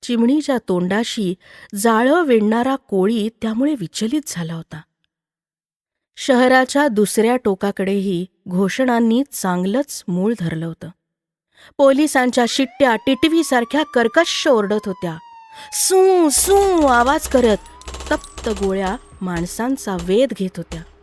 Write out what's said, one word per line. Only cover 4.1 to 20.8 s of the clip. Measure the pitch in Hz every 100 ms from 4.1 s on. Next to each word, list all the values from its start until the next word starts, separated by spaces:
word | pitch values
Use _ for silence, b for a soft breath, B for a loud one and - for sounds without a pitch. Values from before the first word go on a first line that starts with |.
| 294 277
झाला | - 165
होता. | 165 160 156 - _ _ _ _ _ _ _ _ _ _ _ _ _
शहराच्या | - 247 254 262 254 277 294
दुसऱ्या | 208 208 - 220 247
टोकाकडेही | 233 190 202 202 190 202 196 175 185 _ -
घोषणांनी | 180 196 - 262 240 233 226 277
चांगलंच | - 190 180 185 214 285 - -
मूळ | 180 190 226
धरलं | 165 160 165
होतं. | 160 165 - _ _ _ _ _ b b _
पोलिसांच्या | 277 269 302 277 254 240 240
शिट्ट्या | - 269 - 269 220
टिटवीसारख्या | 247 269 320 330 311 254 233 285
कर्कश | 302 254 226 226 339 - -
ओरडत | 247 202 208 208
होत्या. | 190 180 160 - - - B B
सू | - - 381 381 370 320
सू | 269 - 392 392 359 294
आवाज | 240 240 302 -
करत | 262 240 208 - - - - -
तप्त | 302 - - -
गोळ्या | 208 196 190 190 190 - -
माणसांचा | 185 175 175 - 233 269 - 190
वेध | 170 190 262 220
घेत | 190 -
होत्या. | 165 165